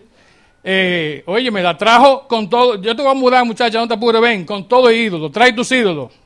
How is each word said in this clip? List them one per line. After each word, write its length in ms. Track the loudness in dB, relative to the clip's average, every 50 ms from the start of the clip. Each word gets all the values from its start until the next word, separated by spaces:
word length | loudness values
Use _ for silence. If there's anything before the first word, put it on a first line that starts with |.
| _ _ _ _ _ _ _ _ _ _ _ _ -8
eh, 580 | -4 -2 -2 0 0 -2 -2 -4 -6 -8 -10 -8
oye, 240 | -6 -4 -4 -4 -4
me 100 | -4 -2
la 160 | -2 -2 -2
trajo 500 | 0 2 4 4 6 6 4 4 2 -2
con 220 | -4 -4 -4 -2 -2
todo, 320 | 0 0 2 0 0 -2
"Yo 140 | -4 -6 -4
te 80 | -2 0
voy 80 | 0
a 20 | 0
mudar, 320 | 0 2 2 2 2 2
muchacha, 320 | 0 -2 -2 -2 -2 -2
no 100 | -2 -2
te 60 | -4 -4
apures, 260 | -2 0 0 2 2
ven, 260 | 2 2 0 -2 -6
con 220 | -8 -10 -10 -4
todo 240 | 0 2 4 4 4
ídolo, 380 | 2 2 0 -2 -4 -6 -8 -6
trae 240 | -2 0 2 2 2
tus 180 | 0 -2 -2
ídolos, 400 | 0 0 0 0 -2 -4 -8 -12 _ _ _